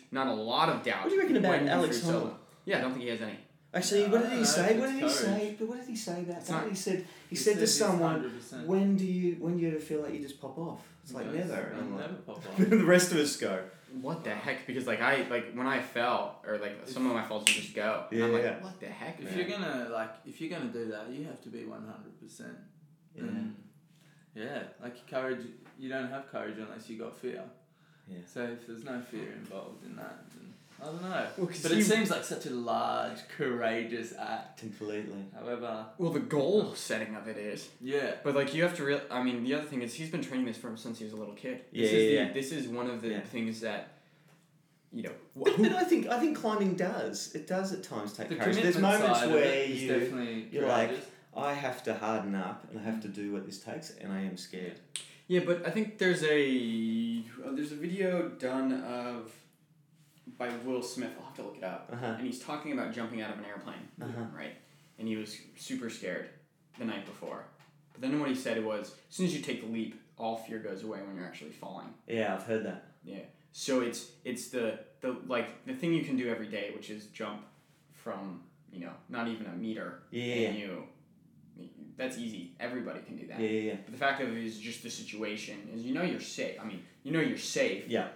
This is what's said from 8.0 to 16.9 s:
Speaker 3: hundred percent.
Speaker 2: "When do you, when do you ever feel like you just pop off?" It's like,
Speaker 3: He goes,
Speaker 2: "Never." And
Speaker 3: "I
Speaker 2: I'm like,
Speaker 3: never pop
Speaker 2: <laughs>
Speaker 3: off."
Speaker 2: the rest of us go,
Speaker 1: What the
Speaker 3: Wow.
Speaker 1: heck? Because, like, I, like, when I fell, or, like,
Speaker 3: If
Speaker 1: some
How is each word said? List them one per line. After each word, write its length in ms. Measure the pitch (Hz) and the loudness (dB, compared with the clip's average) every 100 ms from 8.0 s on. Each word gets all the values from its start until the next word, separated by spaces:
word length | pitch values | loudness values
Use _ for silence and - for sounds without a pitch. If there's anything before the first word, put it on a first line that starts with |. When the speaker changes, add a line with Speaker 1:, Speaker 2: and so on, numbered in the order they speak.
| 160 | 4
Speaker 3:
hundred 220 | 160 127 120 | 2 0 -6
percent. 280 | - - 156 | -10 -6 2
Speaker 2:
"When 280 | 190 202 190 | 6 6 6
do 80 | 190 | 4
you, 300 | 180 175 165 | 4 2 2
when 220 | 165 175 | 0 2
do 60 | |
you 60 | 165 | 2
ever 100 | 156 | 0
feel 220 | 151 151 | 0 -2
like 120 | 143 | -2
you 60 | 147 | -4
just 180 | 135 - | -6 -8
pop 180 | 135 160 | -10 -6
off?" 240 | 156 - - - | -6 -8 -14 -20
It's 100 | - | -12
like, 160 | 127 - | -8 -4
Speaker 3:
He 60 | 156 | -2
goes, 120 | 180 | 0
Speaker 2:
"Never." 120 | 98 - | -2 -4
And 80 | - | -4
Speaker 3:
"I 40 | |
Speaker 2:
I'm 160 | 120 101 | -4 -4
like, 60 | |
Speaker 3:
never 120 | - 185 | -6 -8
pop 160 | - - | -10 -10
Speaker 2:
<laughs> 120 | - | -2
Speaker 3:
off." 80 | - 190 | 6 8
Speaker 2:
the 160 | 208 165 | 10 12
rest 260 | 180 180 | 10 10
of 60 | 160 | 4
us 180 | 147 - | 4 2
go, 260 | 107 95 95 - - 131 | 0 -2 -4 -12 -12 -8
Speaker 1:
What 220 | 131 165 110 | -6 -4 -4
the 60 | |
Speaker 3:
Wow. 40 | 104 | -4
Speaker 1:
heck? 300 | 143 131 - | -2 -4 -4
Because, 200 | 131 120 | -2 0
like, 120 | 107 | 2
I, 240 | 123 139 123 | 4 4 2
like, 240 | 120 - | -2 -2
when 140 | 117 131 | -2 0
I 120 | 131 | 0
fell, 600 | - 120 120 110 - - - | 0 0 2 2 0 -6 -4
or, 120 | 107 | -4
like, 220 | 104 - | -4 -8
Speaker 3:
If 60 | |
Speaker 1:
some 160 | 127 | -8